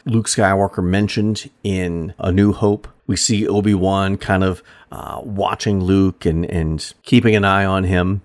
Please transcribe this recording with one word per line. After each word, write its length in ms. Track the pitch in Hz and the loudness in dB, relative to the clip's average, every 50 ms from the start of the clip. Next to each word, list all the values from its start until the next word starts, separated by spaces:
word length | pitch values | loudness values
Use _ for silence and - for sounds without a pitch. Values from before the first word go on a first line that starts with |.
| - | -4
Luke 220 | - 110 113 107 | -2 -2 0 0
Skywalker 560 | - - 120 101 95 98 98 98 95 - - 92 | -2 0 0 2 2 2 2 0 0 -2 -2 -2
mentioned 640 | 90 95 101 104 98 - 110 104 110 107 - - - _ _ - | 0 2 0 0 0 -2 -2 -2 -2 -2 -4 -8 -14 _ _ -4
in 500 | 101 95 92 90 87 85 85 80 95 - - | -4 -2 -2 -2 -4 -4 -6 -8 -10 -10 -6
A 120 | - 92 | -2 0
New 220 | 90 98 101 104 98 | 2 4 4 2 2
Hope. 340 | - 107 101 104 104 - - - _ _ | 2 0 0 0 0 -4 -12 -20 _ _
We 120 | - 98 | -6 -4
see 300 | - - - 110 101 110 | -2 0 0 0 0 0
Obi-Wan 680 | - 98 104 98 107 101 92 92 95 98 98 98 95 98 | 0 0 0 2 2 2 2 2 2 0 0 0 -2 -2
kind 260 | - - - 98 92 95 | -4 -2 0 0 2 2
of, 200 | 95 90 - - - - - - - - | 0 -2 -4 -8 -20 -20 -20 -20 -18 -16
uh, 260 | - - - - - - | -14 -12 -12 -12 -12 -12
watching 600 | 123 101 95 98 92 104 - - 110 101 95 92 | -8 -6 -4 -2 -2 -2 -2 -2 -2 0 0 2
Luke 400 | 92 95 98 98 92 - - - | 2 4 4 4 2 0 -2 -2
and, 220 | 85 80 80 87 | 0 0 0 -2
and 480 | - 90 85 80 78 78 76 - - - _ | -2 -2 -2 -2 -2 -2 -6 -8 -12 -18 _
keeping 340 | - - 127 120 113 113 107 | -2 2 2 4 4 4 2
an 80 | 104 101 | 2 2
eye 220 | 98 95 98 98 | 2 2 2 2
on 180 | 95 95 95 92 | 0 0 0 0
him. 380 | 92 92 90 90 92 95 95 | 0 2 2 2 0 -2 -4